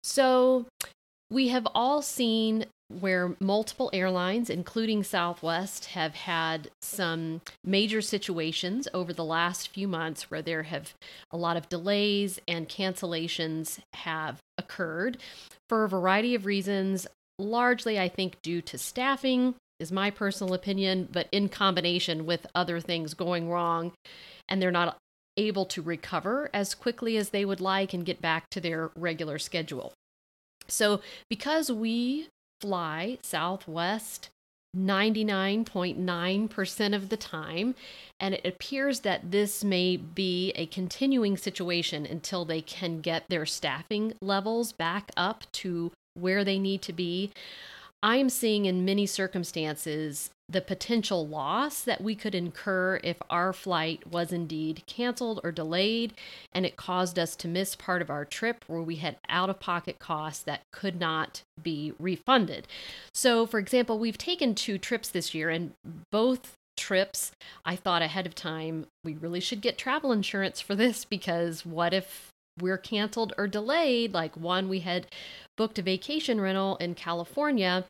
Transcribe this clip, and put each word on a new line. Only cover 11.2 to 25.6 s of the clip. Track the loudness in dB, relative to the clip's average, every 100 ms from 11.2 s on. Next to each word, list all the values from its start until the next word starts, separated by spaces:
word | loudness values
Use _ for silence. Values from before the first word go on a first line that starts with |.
| -10
a | -4
lot | 0 0
of | -2
delays | -4 2 2 4 4 0 -2 -4
and | -4 -4
cancellations | -2 -2 -2 -2 -2 -2 -2 -2 -2 -4 -8 -12
have | -10 -6 -4 -4 -8 _ -10
occurred | -10 -4 -4 0 -2 -4 -14 -18 -20 -20 _
for | 0
a | 2
variety | 4 4 4 4
of | 2
reasons, | 2 0 2 2 2 0 -4 _ _ -8
largely, | -2 4 4 4 2 2
I | 0
think, | 0 -2 -2
due | -4 -2
to | -4 -8
staffing, | -6 -2 0 2 4 4 4 2 _ _
is | -4
my | 0 0
personal | 0 -2 0 -2
opinion, | -2 0 2 2 2 0
but | -2 0
in | 2 0
combination | 4 4 4 2 2 2 -2 0
with | -2 0
other | 0 0 0
things | -2 -2 -2
going | -4 0 0 0
wrong, | 0 2 2 -2 -8 -20 -20 -20 -20 -2
and | 2
they're | 4
not | 4 2 0 _ _ _ 0
able | 0 2